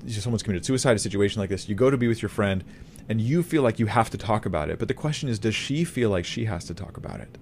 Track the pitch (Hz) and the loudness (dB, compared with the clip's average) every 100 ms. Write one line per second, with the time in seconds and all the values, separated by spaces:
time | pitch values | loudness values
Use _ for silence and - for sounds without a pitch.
0 | - 110 107 113 - 90 - 127 139 107 | -8 -4 -2 -2 0 -2 0 2 4 4
1 | 104 98 101 107 95 95 - 101 127 139 | 2 2 2 2 -2 -2 -2 2 4 4
2 | 117 113 104 - 101 95 - - - - | 2 2 -2 0 2 0 -4 -14 -18 -14
3 | - 110 110 165 170 156 123 113 110 113 | -4 0 2 2 2 4 4 2 2 2
4 | 113 - - 107 104 85 76 82 - - | 2 -2 0 0 0 -2 -2 -2 -4 -2
5 | 151 147 143 110 110 110 - 143 170 - | -4 -4 -4 -2 -2 -2 -2 -2 -2 0
6 | 113 95 85 - 110 87 - 85 - - | 2 2 -2 -4 -2 -4 -6 -10 -10 -12
7 | - - - - | -10 -10 -12 -18